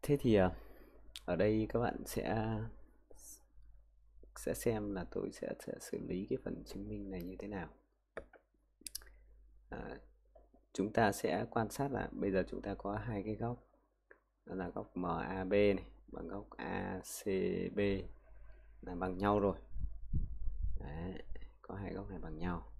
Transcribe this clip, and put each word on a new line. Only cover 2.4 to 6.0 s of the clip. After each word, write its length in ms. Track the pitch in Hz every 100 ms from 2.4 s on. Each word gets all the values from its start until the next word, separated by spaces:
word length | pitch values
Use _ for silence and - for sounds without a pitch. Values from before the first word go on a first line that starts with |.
| 110 110 113 - - - _ - - - - - - - - - - - - -
sẽ 180 | -
xem 400 | - - 110 104
là 100 | 92 85
tôi 220 | - 98
sẽ, 220 | - - - -
sẽ 60 | -
xử 180 | - -